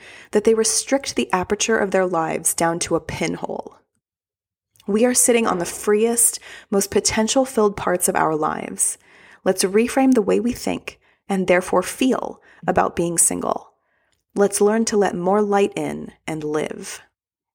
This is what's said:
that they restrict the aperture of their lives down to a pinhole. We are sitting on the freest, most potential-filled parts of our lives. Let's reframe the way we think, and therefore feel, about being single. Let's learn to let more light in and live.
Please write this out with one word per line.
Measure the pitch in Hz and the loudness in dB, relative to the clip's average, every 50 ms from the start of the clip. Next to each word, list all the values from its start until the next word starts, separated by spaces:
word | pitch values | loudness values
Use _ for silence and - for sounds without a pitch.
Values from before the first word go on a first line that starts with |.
| - - - - - _ | -18 -20 -20 -20 -20 _
that | - 214 208 | 0 2 4
they | 226 | 4
restrict | 226 220 220 - - - - - 269 277 277 - - | 4 4 2 0 0 -2 0 0 -2 -2 -2 -4 -4
the | - 240 - | -4 -4 -2
aperture | - 185 180 - 214 208 - - 226 - | -2 -4 -2 -4 -2 -2 0 0 0 0
of | 208 190 | 0 0
their | 185 190 185 | 0 0 0
lives | 180 180 165 160 160 160 156 165 - - | 0 -2 -2 -4 -4 -4 -4 -4 -4 -2
down | - 170 165 170 175 | -2 -2 -2 -2 -4
to | - - 165 | -2 -2 -2
a | 160 | -4
pinhole. | 160 - - - 175 160 175 - - - - - - - - _ _ _ _ _ _ _ _ _ _ _ _ _ _ _ _ _ _ _ _ _ _ | -4 -6 -8 -6 -4 -6 -4 -6 -8 -10 -10 -10 -12 -14 -20 _ _ _ _ _ _ _ _ _ _ _ _ _ _ _ _ _ _ _ _ _ _
We | - 202 220 240 | -2 2 2 2
are | 254 247 | 2 4
sitting | - - 247 233 233 226 | 2 4 4 4 4 2
on | - 185 180 | 2 0 -2
the | 175 | -4
freest, | - - - - 214 208 208 226 233 233 233 - - - - - - - - - _ | -6 -8 -6 0 0 2 2 2 2 2 2 0 0 0 -4 -12 -18 -20 -20 -8 _
most | 208 196 196 - | 0 0 0 2
potential-filled | - - - - - 226 220 220 - 269 262 254 - 226 214 202 202 | 0 0 0 0 0 0 0 2 2 2 0 2 2 2 2 2 0
parts | - - 185 180 180 - - | 0 -2 -2 -2 0 0 0
of | 180 | 0
our | 156 160 160 160 | 2 2 2 0
lives. | 151 156 156 - - - - - - - - - - _ _ _ - - - - _ _ | 0 -2 -2 -2 -4 -8 -10 -6 -4 -4 -4 -4 -8 _ _ _ -20 -20 -20 -20 _ _
Let's | 190 185 190 | -2 0 0
reframe | - 185 190 220 240 - - 269 269 262 262 | 0 2 2 2 2 2 2 2 4 6 4
the | 240 | 4
way | 196 190 185 202 | 4 2 2 2
we | 214 240 | 2 -2
think, | 247 - - - - - - - - _ _ _ _ _ _ - | -4 -4 -4 -4 -6 -6 -8 -12 -18 _ _ _ _ _ _ -4
and | 196 190 185 | -2 -2 2
therefore | 185 175 180 180 - - 180 185 | 4 4 2 2 2 0 0 0
feel, | - - - 262 262 233 - - - - - _ - - _ - | -2 -4 0 0 0 2 0 -2 -6 -10 -14 _ -20 -20 _ -4
about | - 185 180 185 - - | 0 2 2 2 2 0
being | - 170 170 170 | -2 -2 -2 0
single. | 160 - - 180 - - - - - - - _ _ _ _ _ _ _ _ _ _ _ _ _ | 0 0 0 0 -2 -2 -2 -4 -4 -6 -14 _ _ _ _ _ _ _ _ _ _ _ _ _
Let's | 196 202 196 196 - | 2 2 2 2 2
learn | 208 208 214 226 226 | 2 2 4 2 0
to | - 226 | 0 0
let | 208 196 - - | 0 0 0 0
more | 175 175 180 196 214 | -2 0 2 2 2
light | 214 202 202 202 196 - - | 2 2 2 2 2 0 -2
in | 160 151 143 147 151 156 - - _ _ | -4 -6 -6 -6 -8 -12 -14 -16 _ _
and | - 160 156 | -8 -8 -6
live. | 151 151 151 156 - - - - 190 - - - - _ _ _ _ _ _ _ _ _ _ | -6 -4 -4 -4 -4 -6 -8 -12 -12 -14 -14 -16 -18 _ _ _ _ _ _ _ _ _ _